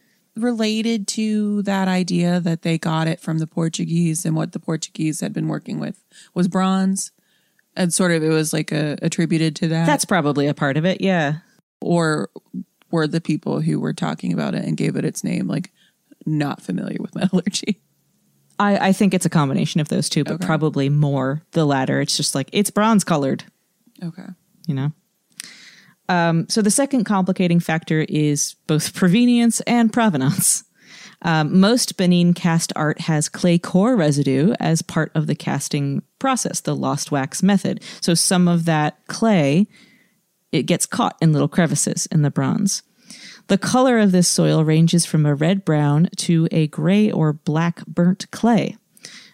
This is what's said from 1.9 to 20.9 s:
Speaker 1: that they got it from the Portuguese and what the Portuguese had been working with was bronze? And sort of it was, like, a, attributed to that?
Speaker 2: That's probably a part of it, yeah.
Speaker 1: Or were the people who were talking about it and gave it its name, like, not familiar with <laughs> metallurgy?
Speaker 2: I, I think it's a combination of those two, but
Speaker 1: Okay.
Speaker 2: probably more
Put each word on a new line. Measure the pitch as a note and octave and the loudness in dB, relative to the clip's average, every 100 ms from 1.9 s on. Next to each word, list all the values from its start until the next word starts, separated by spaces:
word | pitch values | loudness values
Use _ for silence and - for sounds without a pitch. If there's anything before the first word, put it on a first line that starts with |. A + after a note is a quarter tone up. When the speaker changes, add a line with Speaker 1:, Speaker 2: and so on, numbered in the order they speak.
| F#3 F3 F3 F3 F3+ | 0 0 0 0 0
Speaker 1:
that | E3+ E3 | 0 -2
they | E3+ D#3+ | -2 -2
got | E3+ D#3+ D#3+ | -2 -2 -2
it | - | -4
from | - D#3+ | -4 -4
the | D#3+ | -4
Portuguese | - E3 - E3 E3+ E3+ D#3+ E3+ | -4 -4 -4 -2 0 0 -2 -2
and | D#3 | -2
what | E3 | -4
the | E3+ | -6
Portuguese | - D#3+ - - D#3 D3+ | -6 -6 -8 -6 -4 -4
had | E3 | -6
been | D3 D#3 | -6 -6
working | D#3 - - | -6 -8 -8
with | - - _ - - | -8 -10 _ -20 -10
was | - F3 | -2 -2
bronze? | F#3 F#3+ F#3+ F#3+ G3 - _ _ _ _ _ _ - | 0 0 0 0 -2 -6 _ _ _ _ _ _ -4
And | F3+ | -2
sort | - F#3 | 2 2
of | E3 | 2
it | D#3 | 2
was, | D#3 D#3 | 0 0
like, | D#3 D#3 | -2 -4
a, | D#3 D3+ C#3+ | -2 -4 -4
attributed | E3 - D#3+ E3 D#3+ D3+ | -4 -2 0 0 0 -2
to | E3 | -2
that? | D#3+ E3 | 0 0
Speaker 2:
That's | C#4 - | 0 0
probably | F#3+ C#3+ C#3+ C#3+ | 0 2 0 0
a | C#3 | 0
part | C#3+ C#3 | -2 0
of | F3 | 0
it, | - | 0
yeah. | F#3+ F3+ D3 D3+ - _ _ _ | 0 0 0 -4 -10 _ _ _
Speaker 1:
Or | - E3+ E3 D3+ - - - - - _ _ | -2 0 2 0 -4 -12 -16 -14 -14 _ _
were | E3+ D#3 | -2 0
the | E3 | -2
people | - D3+ - D3 | -2 -4 -4 -4
who | D#3 D3+ | -2 -2
were | D#3 | -4
talking | D#3 D#3+ D#3 F3+ | -4 -6 -4 -4
about | E3+ - - | -4 -4 -4
it | - | -4
and | D#3+ | -4
gave | - - | -2 -2
it | - | -4
its | - | -6
name, | - - - | -6 -4 -4
like, | - F3+ _ _ _ _ - - | -4 -6 _ _ _ _ -12 -4
not | D3+ D3 - | -4 -4 -6
familiar | - F3+ - - | -8 -6 -6 -8
with | - - | -10 -4
<laughs> | |
metallurgy? | F#3 F3+ F3 - - G3+ _ _ _ _ _ _ _ - | -2 0 -2 -4 -6 -8 _ _ _ _ _ _ _ -2
Speaker 2:
I, | G3+ G3+ F#3+ | 0 2 2
I | |
think | F#3+ G3+ F#3 | 2 2 2
it's | E3+ | 0
a | |
combination | E3 C#3 C3+ D#3+ E3+ | 0 0 0 -2 -2
of | D3+ | -2
those | - - | -2 -2
two, | - | -2
but | C#3+ D#3+ | -2 -4
Speaker 1:
Okay. | F3+ | -2
Speaker 2:
probably | D#3 D#3 C#3 | 0 -2 0
more | C#3 | 0